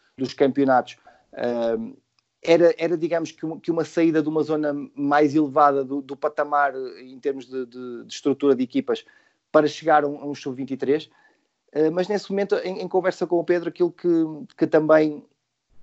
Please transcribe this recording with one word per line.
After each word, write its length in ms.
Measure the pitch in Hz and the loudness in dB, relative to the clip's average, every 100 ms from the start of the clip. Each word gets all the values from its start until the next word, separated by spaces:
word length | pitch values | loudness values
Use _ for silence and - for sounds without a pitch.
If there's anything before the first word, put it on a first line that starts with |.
| _ - | _ -8
dos 160 | 127 | -8
campeonatos. 640 | - 139 131 135 127 123 - - _ _ | 0 0 2 2 2 0 -10 -20 _ _
Ehm, 600 | - 120 120 117 113 113 - _ _ _ _ | -8 -4 -2 -2 -2 -6 -14 _ _ _ _
era, 320 | - 165 170 160 | 2 6 6 4
era, 220 | 165 170 | -2 -2
digamos, 320 | 160 165 156 | -2 -4 -6
que 160 | - 160 | -8 -10
uma, 120 | 160 | -8
que 120 | - | -4
uma 140 | 165 | -4
saída 360 | 151 - 165 156 | -2 2 2 2
de 80 | 151 | 0
uma 140 | 156 | -2
zona 320 | 151 156 151 143 139 | -2 -2 -2 -4 -8
mais 400 | - 143 147 151 | -6 0 2 4
elevada 480 | 151 147 135 147 139 | 2 0 4 4 4
do, 200 | 131 143 | -2 -6
do 120 | 135 | -8
patamar, 600 | - 151 151 147 143 143 | -6 -6 -4 -2 0 0
eh, 280 | 131 131 90 | -2 -10 -12
em 160 | 127 131 | -18 -8
termos 280 | 143 135 120 | -6 -6 -8
de, 180 | 131 | -10
de, 400 | 120 127 127 117 | -10 -12 -14 -14
de 80 | 117 | -14
estrutura 420 | - 143 135 143 | -6 -4 0 2
de 80 | 123 | 2
equipas 440 | 127 139 131 120 - _ _ _ _ | 0 -2 -2 -4 -6 _ _ _ _
para 160 | 156 151 | 2 2
chegar 380 | - 156 151 | -2 2 2
a 20 | 147 | 2
um, 140 | 143 | -4
a 60 | 143 | -10
um 80 | |
sub-vinte 380 | 139 143 127 131 | -10 -10 -8 -8
e 40 | 135 | -6
três. 320 | 127 151 - _ _ _ _ _ _ | -2 -2 -2 _ _ _ _ _ _
Eh, 160 | - 156 | -2 0
mas 200 | 170 185 | 0 -2
nesse 220 | 208 - | -4 -4
momento, 260 | 196 202 190 | -4 -2 -2
em, 260 | 180 185 | -4 -8
em 60 | 180 | -2
conversa 380 | 190 180 - 175 | 0 0 -2 -2
com 120 | 175 | -2
o 60 | |
Pedro, 260 | 160 175 170 | 0 0 -2
aquilo 200 | - 175 | -2 -2
que, 180 | - 180 165 160 151 131 | 0 0 2 0 -4 -16
que 120 | - 160 | -4 2
também, 580 | 160 156 156 156 151 - _ _ _ _ - | 2 6 4 4 -2 -14 _ _ _ _ -20